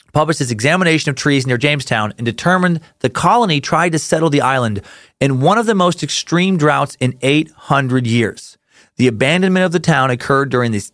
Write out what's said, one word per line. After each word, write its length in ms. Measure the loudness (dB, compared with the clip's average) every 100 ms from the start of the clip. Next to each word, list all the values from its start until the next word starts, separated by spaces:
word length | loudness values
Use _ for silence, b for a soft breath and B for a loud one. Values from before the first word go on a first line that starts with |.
| _
published 280 | 0 0 0
its 100 | -4
examination 600 | -2 0 2 2 0 -2
of 60 | -2
trees 280 | 0 0 0
near 120 | 0
Jamestown 560 | 0 -2 -2 -2 -2 -4
and 80 | -6
determined 540 | -2 0 0 0 -2 b b
the 100 | -4
colony 500 | 0 2 2 2 0
tried 320 | 0 0 0
to 80 | -2
settle 300 | -2 0 0
the 100 | 0
island 420 | 0 0 -2 -4 -10 B B B
in 220 | 0 2
one 160 | 2 2
of 80 | 2
the 100 | 2
most 260 | 0 -2
extreme 540 | -6 -6 -2 0 2 2
droughts 380 | 2 0 -2 -4
in 160 | -4 -2
eight 300 | 0 0 -2
hundred 560 | _ -2 0 0 0 0
years. 500 | 0 0 -4 -18 -20 b b b 0
The 120 | 0
abandonment 580 | 2 0 2 2 2 0
of 80 |
the 60 | 0
town 280 | 0 0 0
occurred 400 | -2 0 0 0
during 220 | 0 0
the 180 | -4 -8